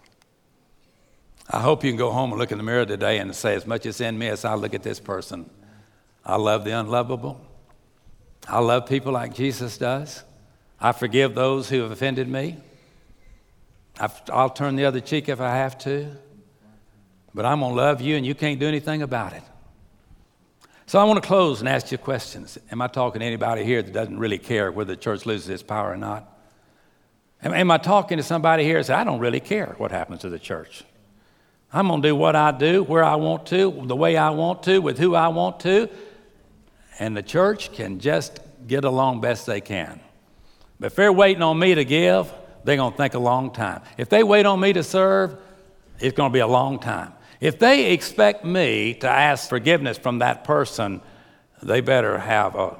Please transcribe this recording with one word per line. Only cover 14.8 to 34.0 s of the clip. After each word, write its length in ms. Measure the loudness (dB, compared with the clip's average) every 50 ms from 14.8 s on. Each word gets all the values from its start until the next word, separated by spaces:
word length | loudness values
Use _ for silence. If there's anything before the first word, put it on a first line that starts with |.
| 0
other 140 | 0 0 -2
cheek 280 | -4 -4 -4 -4 -2 -4
if 120 | -4 -4
I 140 | -4 -2 -2
have 240 | -2 -2 -4 -6 -8
to. 360 | -8 -6 -6 -6 -6 -10 -12 -16 -20 -20 -20 -20 -20 _ _ _ _ _ _ _ _ _ _ _ _ _ _ _ _ _ -8
But 100 | -4 -2
I'm 160 | 0 0 0
gonna 140 | 0 -2 0
love 260 | 2 2 2 2 0
you, 160 | 0 -2 -2
and 80 | -2 -2
you 100 | -4 -4
can't 240 | -2 -2 -4 -2 -2
do 80 | -2
anything 360 | -2 -2 -2 -4 -4 -4 -4 -4
about 320 | -4 -4 -6 -6 -6 -10
it." 80 | -14 -20 -20 -20 -20 -20 -20 -20 _ -20 _ _ _ _ _ -20 -20 _ _ _ _ _ _ _ _ _ _ _ _ _ 2
So 100 | 4 6
I 40 | 6
wanna 160 | 6 6 4
close 400 | 2 2 4 4 4 4 2 0
and 80 | -2 0
ask 220 | 0 0 -2 -4
you 80 | -8 -8
questions. 600 | -6 -6 -6 -6 -6 -10 -14 -16 -18 -18 -20 -20 -18 -12
Am 100 | -8 -6
I 60 | -6
talking 340 | -4 -2 -2 -2 -2 -2 -4
to 60 | -6
anybody 380 | -6 -4 -2 -2 -2 -2 -2 -2
here 180 | 0 0 0 -2
that 100 | -2 -4
doesn't 260 | -6 -6 -6 -4 -4
really 200 | -4 -2 -4 -4
care 320 | -4 -2 -2 0 0 -2
whether 240 | -2 -4 -6 -6 -8
the 60 | -6
church 260 | -6 -6 -6 -4 -4
loses 220 | -6 -6 -6 -6 -8
its 140 | -10 -10 -10
power 280 | -8 -6 -6 -4 -6
or 60 | -6
not? 300 | -8 -8 -10 -10 -10 -12 -16 -20 _ _ _ _ _ _ _ _ _ _ _ _ _ _ _ _ _ _ _ _ _ -6
Am, 100 | -2 0
am 180 | 2 4 4
I 80 | 4 2
talking 400 | 4 2 2 2 2 0 -2 -4
to 40 | -4
somebody 420 | -2 -2 0 2 2 2 4 2
here 140 | 2 0 0
that 60 | 0
says, 100 | 0 0
"I 100 | 0 0
don't 140 | 0 -2 -2
really 220 | -2 -2 -2 -2
care 340 | -4 -4 -4 -4 -4 -6 -8 -8
what 120 | -6 -6
happens 300 | -4 -6 -6 -8 -10 -12
to 80 | -10 -10
the 100 | -10 -12
church. 460 | -10 -10 -10 -10 -10 -14 -20 -20 -20 _ _ _ _ _ _ _ _ _ _ _ _ _ _ _ _ _ -2
I'm 160 | 0 2 2
gonna 140 | 2 2 2
do 120 | 2 4
what 220 | 4 4 4 4
I 160 | 6 4 4 2
do, 320 | 2 2 2 4 2 2
where 180 | 2 4 4 4
I 140 | 4 4
want 300 | 2 2 0 -2 -2 -4
to, 360 | -2 0 2 2 2 0 -2 -4
the 100 | -4 0
way 200 | 2